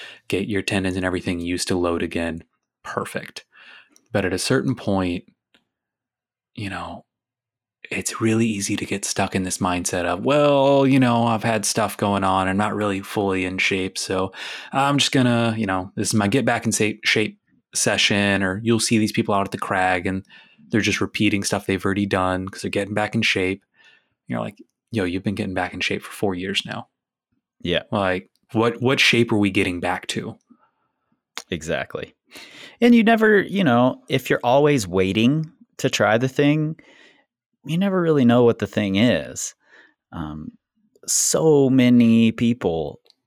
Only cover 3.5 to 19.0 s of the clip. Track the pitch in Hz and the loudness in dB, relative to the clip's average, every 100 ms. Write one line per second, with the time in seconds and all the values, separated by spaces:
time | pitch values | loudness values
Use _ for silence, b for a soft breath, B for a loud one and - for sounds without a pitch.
3.5 | B B B B B _ 104 92 92 - | B B B B B _ -2 -2 -2 0
4.5 | 131 135 127 - 98 90 90 - _ _ | 0 0 -4 -2 0 0 -4 -10 _ _
5.5 | _ _ _ _ _ _ _ _ _ _ | _ _ _ _ _ _ _ _ _ _
6.5 | - 98 95 - - _ _ _ _ _ | -12 -10 -10 -12 -14 _ _ _ _ _
7.5 | _ _ _ - 98 95 - 113 110 113 | _ _ _ -10 -8 -6 -4 0 0 0
8.5 | 101 98 101 - 101 - - 95 98 92 | -2 -4 -6 -6 -8 -6 -4 -4 -2 -4
9.5 | - 92 90 90 92 87 90 120 147 147 | -4 -2 -2 -4 -4 -4 -4 0 2 4
10.5 | 143 139 139 135 135 127 117 117 110 117 | 4 4 4 4 4 4 2 2 0 0
11.5 | 110 101 - 104 - 104 101 95 95 95 | -2 -2 -2 -2 0 0 0 2 2 0
12.5 | 98 107 104 104 98 98 110 98 95 92 | 0 -2 -2 -2 -4 -4 -4 -2 0 -2
13.5 | 95 - 98 92 - - 92 95 B B | -2 -2 -2 -4 -6 -4 -2 -4 B B
14.5 | B B 135 139 143 - 139 123 120 117 | B B -2 0 2 2 2 2 2 0
15.5 | 113 104 95 95 - 104 110 101 131 120 | -2 -2 -4 -4 -6 -2 0 2 2 0
16.5 | 117 113 101 107 104 - - 104 - _ | 0 -2 0 -2 -2 -2 0 -2 -6 _
17.5 | _ _ - - 101 - 101 101 98 95 | _ _ -2 0 2 2 2 2 2 0
18.5 | 95 113 113 - 113 | -2 0 0 2 2